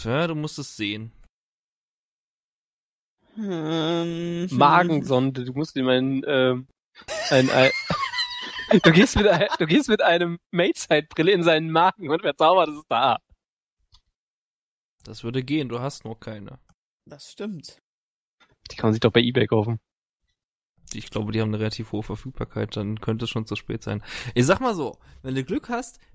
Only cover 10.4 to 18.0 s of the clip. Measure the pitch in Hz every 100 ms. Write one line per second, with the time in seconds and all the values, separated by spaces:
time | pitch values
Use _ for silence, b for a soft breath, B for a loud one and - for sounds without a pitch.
10.4 | _ 175 196 - - 151 151 - 165 190
11.4 | 165 156 160 160 185 214 151 165 165 -
12.4 | 165 185 156 147 - 117 131 113 _ _
13.4 | _ _ _ _ _ _ _ _ _ _
14.4 | _ _ _ _ _ _ - 107 117 131
15.4 | 127 151 127 120 135 - 113 110 113 107
16.4 | 101 127 _ _ _ _ - 143 - -
17.4 | 208 170 - - _ _